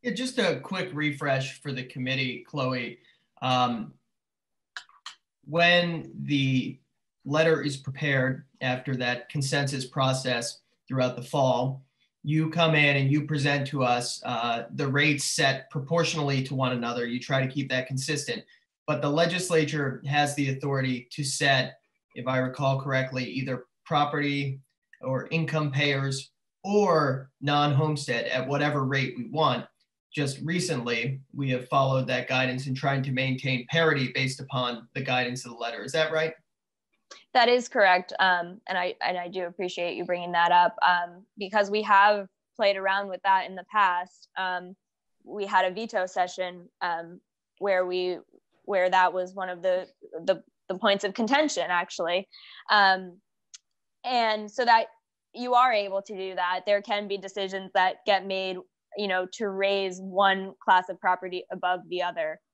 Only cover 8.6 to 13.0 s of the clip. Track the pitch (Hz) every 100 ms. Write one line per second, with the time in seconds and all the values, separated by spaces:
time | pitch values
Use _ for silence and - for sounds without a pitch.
8.6 | 131 127 - 127 123 123 - 151 135 147
9.6 | 135 139 - - 131 131 127 120 113 -
10.6 | _ _ _ 131 127 - 127 147 131 123
11.6 | 135 135 - _ _ _ 147 156 156 165
12.6 | 165 151 147 139